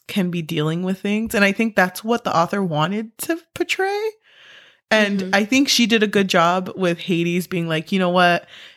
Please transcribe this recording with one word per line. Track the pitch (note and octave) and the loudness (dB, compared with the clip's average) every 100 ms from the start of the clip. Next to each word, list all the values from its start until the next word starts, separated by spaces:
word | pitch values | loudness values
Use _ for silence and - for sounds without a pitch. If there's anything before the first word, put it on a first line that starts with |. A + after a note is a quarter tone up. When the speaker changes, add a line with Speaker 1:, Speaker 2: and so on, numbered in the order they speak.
| - | -8
Speaker 1:
can | G#3 F3+ | -2 -2
be | F3 | -2
dealing | D#3+ E3 D#3 E3 | -4 -2 -2 -2
with | F#3 F#3+ | -4 -4
things. | G3+ G#3+ A3+ A3 | -2 -2 -2 2
And | |
I | G3 | 2
think | G3 A3+ G#3 | 2 0 0
that's | F3+ - | 0 -2
what | A3 A#3 | -2 -2
the | - E3 | 0 0
author | E3+ G3+ | 0 0
wanted | F#3+ D3+ D#3 G#3 A3+ - | -2 0 0 -2 -6 -8
to | - E4 - | -6 -6 -6
portray. | - F4 - F#4+ G4+ A4 - _ _ - - - _ - | -6 -4 -2 -2 -2 -4 -8 _ _ -20 -20 -20 _ -2
And | A3 G#3 G3+ | 2 2 0
Speaker 2:
Mm-hmm. | F#3+ G3 | 0 0
Speaker 1:
I | |
think | G#3 C4 C#4 | 2 2 4
she | - A3+ | 2 4
did | A3 | 2
a | G#3 | 2
good | G3+ F#3+ | 2 2
job | F#3 E3+ F#3 F#3 - | 4 4 2 -2 -2
with | F3+ E3+ | -2 -2
Hades | - E3+ E3+ F3 F3 | -2 -2 0 -2 -2
being | F#3 E3 | -4 -4
like, | D#3+ D#3+ | -4 -2
"You | G3 | 0
know | F3+ | 2
what, | F3+ F3 E3+ - - - | 2 2 2 -4 -18 -20